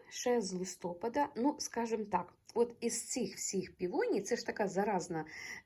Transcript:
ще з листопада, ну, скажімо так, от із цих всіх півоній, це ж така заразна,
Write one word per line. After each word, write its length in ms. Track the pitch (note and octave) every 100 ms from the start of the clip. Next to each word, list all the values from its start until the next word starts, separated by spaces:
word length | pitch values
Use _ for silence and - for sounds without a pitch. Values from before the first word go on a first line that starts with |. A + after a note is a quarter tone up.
| -
ще 320 | - B3 A#3+
з 120 | F#3+
листопада, 720 | F3+ F#3 - F3+ F3 A#3 D4 C#4+ A3
ну, 200 | C#4+ D4
скажімо 460 | - A#3+ A3+ A3+ G#3
так, 220 | F3+ F3 - -
от 220 | A3+ A#3+ -
із 280 | A#3 - -
цих 280 | B3+ G3+ -
всіх 400 | - F#3+ - -
півоній, 460 | F3+ C#4 A#4+ A#3+
це 140 | - A#3
ж 100 | -
така 220 | - G3
заразна, 580 | E3+ G#3+ F#3 D#3+ D#3+ D3+ - - -